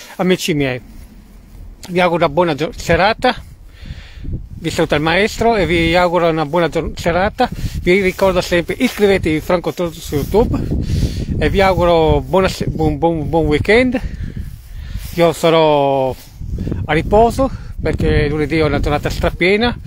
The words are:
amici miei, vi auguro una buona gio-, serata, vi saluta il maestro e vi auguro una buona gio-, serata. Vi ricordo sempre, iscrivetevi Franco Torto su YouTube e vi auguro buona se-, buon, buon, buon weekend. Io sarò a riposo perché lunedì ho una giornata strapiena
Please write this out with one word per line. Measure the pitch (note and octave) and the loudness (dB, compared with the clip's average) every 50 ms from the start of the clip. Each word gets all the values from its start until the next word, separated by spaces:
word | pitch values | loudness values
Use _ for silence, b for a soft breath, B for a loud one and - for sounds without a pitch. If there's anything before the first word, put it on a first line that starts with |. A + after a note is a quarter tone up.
| B B B | B B B
amici | B F3+ F#3 F3+ - - G3 | B 0 0 0 0 0 -2
miei, | D#3+ C#3+ C#3 C3 B2+ B2+ - - - - - - - - - - - - - - - - - - - - - - | 0 0 -2 -2 -4 -6 -10 -16 -18 -20 -20 -20 -20 -20 -20 -20 -20 -20 -20 -20 -20 -20 -18 -18 -18 -18 -10 -4
vi | E3+ F3+ | 0 2
auguro | F3+ F3 E3+ D#3+ E3+ | 2 2 4 2 2
una | D#3 | 2
buona | C#3+ F3 F3+ E3+ C#3+ | 2 2 2 2 0
gio-, | C3 D3+ B2+ - | -2 -4 -6 -6
serata, | - - - E3 D#3+ F#3+ G#3+ A3+ - - B3+ - - - - - - - B B B B B B B B B B B | -4 -2 0 2 4 4 2 2 2 0 0 0 -2 -8 -18 -20 -20 -20 B B B B B B B B B B B
vi | B B B B - - - - E3 D#3+ | B B B B -10 -12 -12 -8 -6 -4
saluta | - - D#3+ - E3 | -2 -2 0 0 0
il | C#3+ | 0
maestro | D#3 D#3+ E3+ F#3 G#3 A3 - - A3+ A#3 A#3 | 2 2 2 2 0 0 0 0 0 2 2
e | G3+ E3+ | 2 0
vi | D3+ F3 E3+ E3 E3 E3 | 0 2 2 2 2 4
auguro | F3+ F3+ F3 F3 F3 E3+ E3 | 4 4 4 2 2 2 2
una | D#3+ D#3+ D#3 | 2 0 -2
buona | C#3 D#3+ F3 E3 D3+ | 0 0 0 0 0
gio-, | D#3+ E3 D3+ - C#3+ | 0 -2 -4 -6 -6
serata. | - - F3 D#3+ F3+ G3 G#3+ - - B3+ A#3 - B B B B B | -4 -2 0 0 0 0 0 0 0 -2 -2 -2 B B B B B
Vi | B F3 F3+ G3+ | B 2 2 4
ricordo | F#3+ F#3 E3+ - G3 F#3+ F3 F3+ | 2 0 0 2 2 2 2 0
sempre, | E3+ - F3+ E3+ D#3 - - - | 0 0 0 0 0 -2 -2 -2
iscrivetevi | B3+ A3+ - - G#3 G3 G3 F#3 - E3+ D#3 D3+ | -2 -2 0 2 2 2 4 2 2 0 -2 -2
Franco | - - F#3 F3 - E3+ | 0 -2 -2 -2 -2 -4
Torto | - - F3 E3 D#3+ E3 | -4 -4 -4 -4 -6 -10
su | - - D3+ | -8 -6 -4
YouTube | C#3 C3 - - G#3 A#3+ - C#4+ - - - - - B B B B B B B B B B B B | -4 -2 0 2 2 2 2 0 -2 -2 -2 -4 -2 B B B B B B B B B B B B
e | D#3 D3+ | 0 2
vi | E3+ F#3+ | 2 4
auguro | G3 F#3+ F3+ E3+ F3 E3+ E3+ E3 D#3 D#3 D3+ C#3+ | 4 4 2 2 2 4 4 4 4 4 2 2
buona | C3 C3 E3 F#3+ F#3+ E3+ | 0 0 0 2 2 0
se-, | - - - | -2 -4 -4
buon, | - - - D#3+ D#3 D3+ C3 | -4 -2 0 0 0 0 0
buon, | E3 E3+ E3+ D#3+ C#3+ C#3 | 0 0 0 -2 -2 -2
buon | D#3 E3 D#3 | 0 0 2
weekend. | D3 D3+ D3 - G3 G#3 B3 B3+ B3+ A#3+ B3 B B B B B B B B B B B B B B B B B B B B B B - | 2 0 2 2 4 4 4 4 2 0 -2 B B B B B B B B B B B B B B B B B B B B B B 0
Io | F3 E3+ E3 | 2 2 2
sarò | C#3+ - - E3 D#3+ E3 D#3 D3+ D3 C#3+ C#3 C#3 C3+ C3+ C3 C3 A#2+ - - - - - - - B B B B B B B | 2 2 2 4 4 6 4 4 4 4 2 2 2 0 0 -2 -4 -6 -12 -18 -16 -14 -10 -8 B B B B B B B
a | - | 0
riposo | D3+ E3 D#3+ - G3+ G#3+ A#3 A#3 A3 C4 C4+ B3+ - - - - - - | 0 0 2 4 4 4 4 4 2 0 -2 -2 -2 -6 -10 -12 -10 -6
perché | - D#3+ D#3 - D#3+ D#3 D#3 D3+ D3+ C#3+ | -4 -2 -2 0 0 2 2 2 2 0
lunedì | D3 D#3 D3+ C#3 D#3+ D#3+ | 0 -2 -2 0 2 2
ho | D3+ | 2
una | D3 C#3+ C#3+ | 2 2 0
giornata | - D#3+ D3 C#3+ - D3 | 0 0 0 0 -2 -2
strapiena | - - - E3 - - E3+ F#3 G#3 G#3+ A#3+ A#3+ A#3 - B | -2 -2 -2 -2 0 2 2 2 2 2 2 -2 -2 -6 B